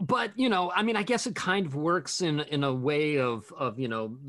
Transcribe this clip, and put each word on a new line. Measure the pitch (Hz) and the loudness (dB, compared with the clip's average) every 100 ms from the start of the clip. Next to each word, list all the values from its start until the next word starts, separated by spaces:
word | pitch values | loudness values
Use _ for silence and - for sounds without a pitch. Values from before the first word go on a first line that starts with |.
but, | 170 254 233 214 | 0 0 0 0
you | 254 | 2
know, | 190 180 | 2 2
I | 180 | 0
mean, | 214 | 2
I | 220 | 0
guess | 202 240 254 | 0 0 -2
it | |
kind | 185 - 190 175 | -4 0 0 0
of | |
works | 135 156 180 - - | -2 0 0 0 -2
in, | 175 151 | 0 0
in | 151 147 | 0 0
a | 143 | 0
way | 131 127 147 151 147 | 0 0 2 2 2
of, | 127 113 - 165 | 2 0 -6 -6
of, | 131 110 | -4 -2
you | 127 | -4
know, | 113 110 123 | -4 -4 -8